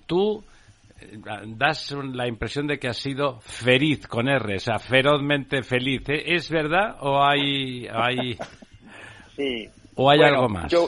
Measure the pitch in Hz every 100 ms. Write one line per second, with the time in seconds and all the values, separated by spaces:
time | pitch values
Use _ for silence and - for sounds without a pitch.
0 | - 175 208 208 - - _ _ _ -
1 | - 107 104 104 107 110 143 151 - 143
2 | 135 127 123 113 113 143 147 147 127 110
3 | 139 135 143 117 - - 117 131 156 123
4 | - 113 127 139 104 95 - 107 - 131
5 | 135 147 143 143 127 139 - 127 127 127
6 | - 151 143 175 - 156 151 175 220 -
7 | 139 139 139 143 139 139 131 123 104 113
8 | 120 127 127 110 - - - - - -
9 | - - - - 139 117 101 - - -
10 | 131 151 147 139 127 95 78 170